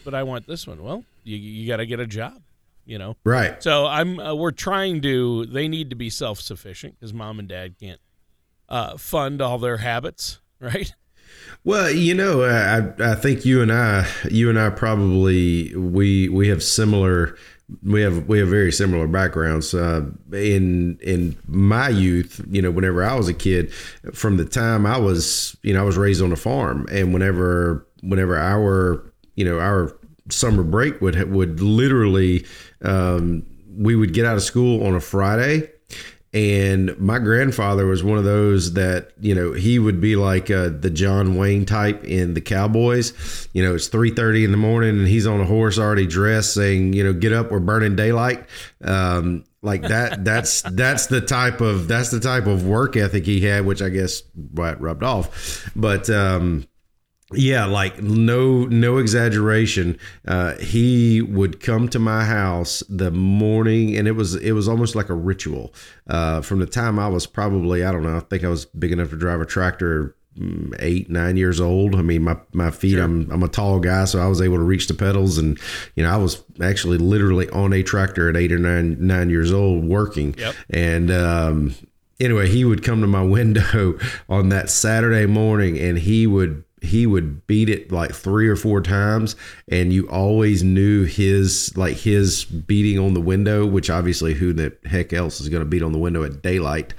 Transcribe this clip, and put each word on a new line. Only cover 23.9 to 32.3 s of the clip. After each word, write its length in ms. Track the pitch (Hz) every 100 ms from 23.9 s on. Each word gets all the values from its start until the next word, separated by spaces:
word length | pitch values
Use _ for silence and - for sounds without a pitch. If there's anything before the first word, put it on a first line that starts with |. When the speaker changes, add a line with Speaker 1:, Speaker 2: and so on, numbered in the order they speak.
| - -
Speaker 2:
from 240 | - 110 92
the 80 | 78
time 400 | 123 113 110 104
I 100 | 127
was, 580 | 101 85 - - - -
you 120 | 104
know, 60 | 95
I 40 |
was 140 | 101 90
raised 240 | 101 92
on 100 | 90
a 40 | 80
farm, 500 | 113 135 85 69 -
and 220 | 98 90
whenever, 760 | 90 95 90 90 87 87 78 - -
whenever 360 | 95 95 90 82
our, 640 | 90 104 101 95 90 80 - _ _ -
you 80 |
know, 140 | 90 82
our 360 | 95 98 80 - - - -
summer 320 | - 120 101
break 380 | 82 104 143 -
would, 280 | 95 85 90
would 300 | 95 87 80
literally, 840 | 101 110 135 131 104 95 92